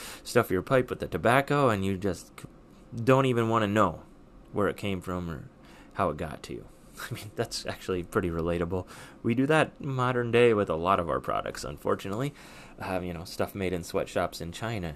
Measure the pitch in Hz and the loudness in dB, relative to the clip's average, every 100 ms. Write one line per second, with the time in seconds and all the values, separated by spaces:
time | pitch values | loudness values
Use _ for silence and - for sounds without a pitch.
0 | - - - 120 113 92 - 131 123 - | -14 -14 0 2 2 2 2 2 2 -2
1 | 73 87 113 131 139 143 131 104 95 95 | -4 0 4 4 4 4 4 4 0 0
2 | 98 87 - - - - - - - 120 | -2 -2 -8 -18 -20 -20 -20 -20 -12 0
3 | 113 131 135 117 113 113 104 107 95 - | 4 6 6 2 2 4 4 4 4 0
4 | - - - - - - 92 - 101 95 | -12 -20 -20 -20 -8 -2 0 0 -4 -6
5 | 92 90 85 73 - - - - - - | -4 -6 -6 -8 -12 -20 -20 -20 -10 -2
6 | 90 76 80 - - 60 - - - - | -2 -2 -6 -10 -12 -12 -14 -20 -20 -14
7 | - 117 107 - 113 - - - - 92 | -10 -10 -8 -6 -6 -6 -8 -8 -4 -4
8 | 85 110 92 82 82 85 85 92 - - | -2 0 0 0 0 0 -2 -4 -6 -14
9 | - - 113 117 139 156 - - 147 131 | -20 -6 -2 2 4 4 2 -2 -6 0
10 | 123 123 120 117 120 104 98 80 87 95 | 0 0 2 6 6 6 2 0 2 2
11 | 82 64 - 50 - - 65 73 101 101 | 2 -2 -2 -4 -4 -8 -10 -6 -2 -2
12 | 98 104 143 - - - - - - 92 | -2 -4 -6 -8 -18 -20 -18 -12 -6 -4
13 | 90 82 87 - 98 101 92 87 - 92 | -4 -8 -8 -6 -4 -2 -2 -2 -4 -4
14 | - 101 85 - 82 - 113 110 85 | -2 -2 -2 -4 -10 -8 -6 -4 -6